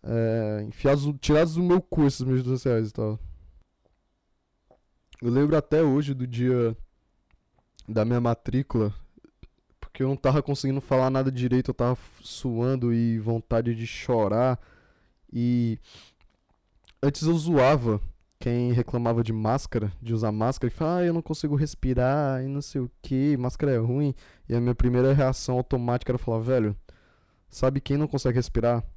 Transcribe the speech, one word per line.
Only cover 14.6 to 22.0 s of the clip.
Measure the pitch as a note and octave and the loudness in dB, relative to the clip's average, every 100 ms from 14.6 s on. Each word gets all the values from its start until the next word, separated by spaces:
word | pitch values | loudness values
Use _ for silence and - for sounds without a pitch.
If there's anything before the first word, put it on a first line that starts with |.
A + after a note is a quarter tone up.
| - _ _ _ _ _ _ | -6 _ _ _ _ _ _
E | A#2 A#2+ B2 A#2 A2 - - - _ _ _ _ _ _ _ _ _ | -4 0 2 0 -4 -10 -20 -20 _ _ _ _ _ _ _ _ _
antes | C#3 C#3 | -2 0
eu | D#3 E3+ | 2 2
zoava | D#3 D#3 C3 D3 A#2 G#2 - - _ _ | 4 6 6 6 2 0 -2 -10 _ _
quem | B2 A#2+ B2 | -2 0 2
reclamava | A#2+ A#2+ B2 A#2 A#2 | 2 0 -2 0 0
de | A2+ | 0
máscara, | A2 G#2+ C3+ - A#2+ G#2 F#2 | -2 0 -2 -2 -4 -4 -8
de | A2+ | -4
usar | A2+ A2 | -2 -2
máscara, | G#2+ A2+ C3+ B2 | 0 -2 -2 -4
e | - | -2
falava, | D#3+ F3+ | -2 0
"Ah, | |
eu | F3 | 0
não | E3 | -2
consigo | - D#3 D3+ D3 | -4 -6 -2 0
respirar, | D3+ - C3 B2 | -2 -2 -2 2